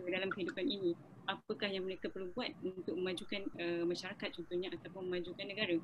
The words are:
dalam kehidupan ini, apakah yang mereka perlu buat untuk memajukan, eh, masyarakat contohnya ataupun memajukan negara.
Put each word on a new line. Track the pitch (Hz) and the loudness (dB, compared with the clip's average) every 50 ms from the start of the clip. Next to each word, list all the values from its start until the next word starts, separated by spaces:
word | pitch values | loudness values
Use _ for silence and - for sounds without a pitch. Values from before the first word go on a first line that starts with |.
| 180 | 2
dalam | 175 185 185 190 | 2 4 4 4
kehidupan | 190 185 190 175 156 - 190 180 | 2 2 0 -2 -2 0 0 0
ini, | - 202 196 190 170 170 - - - - - - | 2 2 2 4 2 2 2 -2 -14 -16 -8 -4
apakah | - 196 - - - 214 - 214 202 | -4 -4 -2 -2 -4 -2 0 0 2
yang | 196 190 185 | 2 0 0
mereka | 190 190 - - - | -2 -2 -2 -4 -4
perlu | - 185 190 180 - | -4 -4 -6 -4 -2
buat | 240 233 - - 175 | -2 -2 -2 -2 -2
untuk | - 185 185 185 - - - | -2 -2 -2 -2 -2 -2 0
memajukan, | 185 185 185 180 - - - 214 196 196 - - | 2 2 2 0 0 -2 -2 -2 -2 -2 -2 -2
eh, | 170 175 170 170 170 | 0 0 2 2 4
masyarakat | 170 175 175 175 185 190 208 - 214 - | 4 4 2 2 0 -4 -4 -4 -4 -4
contohnya | - 175 165 - 180 175 190 170 | -4 -4 -4 0 0 0 0 0
ataupun | 170 170 - 180 175 190 185 | -2 -4 -6 -8 -6 -4 -2
memajukan | 180 180 180 175 180 - 196 196 | 0 0 0 0 -2 -4 -4 -4
negara. | 202 190 208 214 180 170 165 | -4 0 2 4 4 4 4